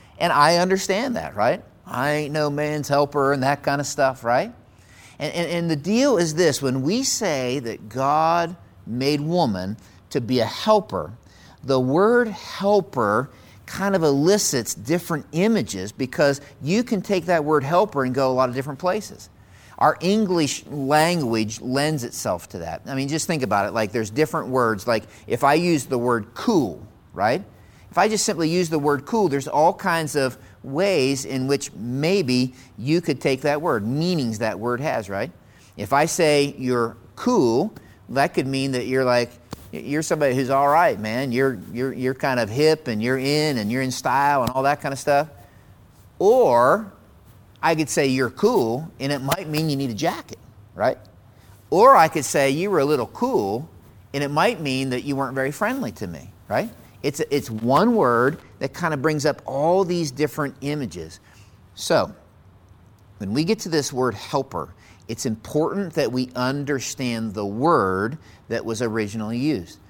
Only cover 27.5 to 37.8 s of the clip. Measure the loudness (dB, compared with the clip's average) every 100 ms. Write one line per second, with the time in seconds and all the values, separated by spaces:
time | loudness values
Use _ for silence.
27.5 | -20 -20 -20 -6 0 2 2 -2 0 0
28.5 | 0 0 0 0 0 0 0 0 0 -2
29.5 | 2 2 2 -2 -2 -2 0 -2 -4 -18
30.5 | -20 -8 -2 0 2 2 0 -4 -4 -2
31.5 | -2 -4 -10 -8 -2 0 0 2 0 0
32.5 | -4 -20 -10 -2 -2 0 -2 0 0 0
33.5 | -2 0 -2 -2 -2 0 0 -2 -2 -4
34.5 | -4 -4 -4 -4 -4 -4 -6 -6 -10 _
35.5 | -20 -20 -10 0 2 2 2 4 4 2
36.5 | 0 -2 0 0 -4 -20 -6 0 4 4
37.5 | 4 0 -6